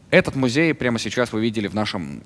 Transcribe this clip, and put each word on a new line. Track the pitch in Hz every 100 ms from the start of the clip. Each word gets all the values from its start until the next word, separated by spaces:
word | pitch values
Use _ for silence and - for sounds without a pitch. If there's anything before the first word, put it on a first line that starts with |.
| -
Этот | 180 185 135
музей | 127 127 165
прямо | 147 123 113
сейчас | 107 123 120
вы | 110
видели | 113 110 101
в |
нашем, | 98 104 101 73 71